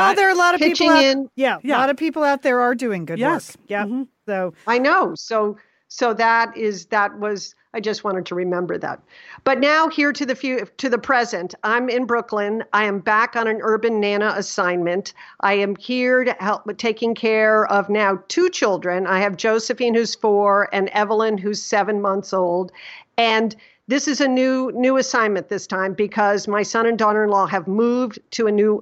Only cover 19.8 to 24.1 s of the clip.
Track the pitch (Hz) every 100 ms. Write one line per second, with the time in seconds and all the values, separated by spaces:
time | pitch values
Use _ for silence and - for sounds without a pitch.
19.8 | 240 226 220 - 220 202 202 202 202 202
20.8 | 196 208 208 214 220 208 202 208 - 214
21.8 | 196 214 202 190 196 190 180 175 185 -
22.8 | - - - - 233 220 220 208 - _
23.8 | - 277 294